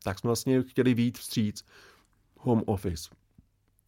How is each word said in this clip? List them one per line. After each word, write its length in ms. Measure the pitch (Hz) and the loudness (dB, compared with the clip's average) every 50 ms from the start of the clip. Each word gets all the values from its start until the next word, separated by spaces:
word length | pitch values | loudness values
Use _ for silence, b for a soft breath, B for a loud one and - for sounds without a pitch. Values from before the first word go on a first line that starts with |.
| - | -8
tak 160 | 104 101 - | -6 -6 -4
jsme 80 | - | -2
vlastně 360 | 120 117 - - 135 131 131 127 | -2 -2 0 0 2 2 2 0
chtěli 260 | - - 135 120 123 120 | 0 0 2 4 4 4
vyjít 240 | 113 117 123 - | 4 2 0 -2
vstříc 480 | - - - - 123 107 104 - - b b b b b b b b b b _ _ _ _ _ - | -4 -10 -6 -2 -2 0 0 -2 -6 b b b b b b b b b b _ _ _ _ _ -6
home 240 | - 127 117 110 - | 0 0 2 2 2
office, 440 | - 104 90 - 95 82 - - - - - _ _ _ - - _ _ _ _ _ _ _ _ | 0 -2 -2 -2 -4 -6 -6 -8 -14 -20 -20 _ _ _ -20 -20 _ _ _ _ _ _ _ _